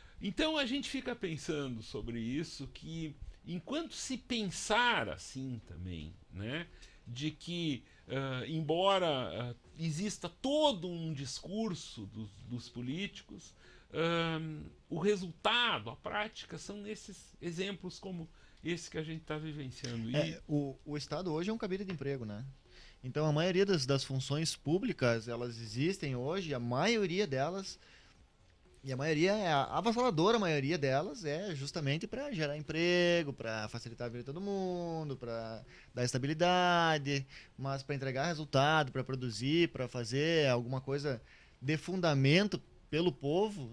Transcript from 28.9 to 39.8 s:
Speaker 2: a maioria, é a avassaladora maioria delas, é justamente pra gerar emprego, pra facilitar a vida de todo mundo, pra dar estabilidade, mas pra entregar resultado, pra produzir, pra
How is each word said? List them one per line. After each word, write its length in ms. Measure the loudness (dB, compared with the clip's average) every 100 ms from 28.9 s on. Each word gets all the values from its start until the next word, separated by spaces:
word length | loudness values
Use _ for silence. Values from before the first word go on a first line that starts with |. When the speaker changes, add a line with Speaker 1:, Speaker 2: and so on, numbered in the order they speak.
Speaker 2:
a 60 | -2
maioria, 360 | 2 4 4
é 140 | 4 4
a 120 | 4 2
avassaladora 720 | 2 2 4 4 4 4 4
maioria 380 | 4 2 2 2
delas, 460 | 2 2 0 -4
é 320 | -4 -4 -4 -6
justamente 500 | -6 -2 0 0 -2
pra 240 | -6 -4
gerar 260 | -2 -2 -2
emprego, 760 | -4 2 4 6 6 4 2
pra 340 | -4 -4 -4 -4
facilitar 360 | -8 -10 -8 -6
a 20 |
vida 100 | -6
de 20 | -8
todo 160 | -6
mundo, 720 | -4 -2 -2 -2 -4 -4 -4 -6
pra 480 | -6 -6 -6 -10 -12 -20 -8
dar 100 | -2
estabilidade, 1200 | 0 2 0 4 6 8 8 6 6 4 2 -2 -2 -12 -18 -8
mas 240 | -4 -4
pra 120 | -4 -4
entregar 300 | -2 0 0
resultado, 680 | -2 2 4 6 6 4
pra 120 | 0
produzir, 640 | -2 -2 -4 0 4 6 4
pra 180 | 2